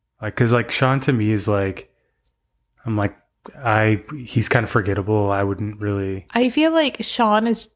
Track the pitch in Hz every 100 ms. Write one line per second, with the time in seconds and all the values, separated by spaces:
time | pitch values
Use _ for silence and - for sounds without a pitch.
0 | _ - 107 - 120 120 117 - 131 135
1 | 139 123 107 107 98 101 98 92 - _
2 | _ _ _ _ _ _ _ _ 120 104
3 | 92 - _ _ - - 123 110 110 107
4 | - 147 123 117 - 123 107 117 101 101
5 | 98 107 101 98 101 98 104 104 104 101
6 | 95 95 - 233 254 269 320 320 285 -
7 | - - 220 214 226 226 -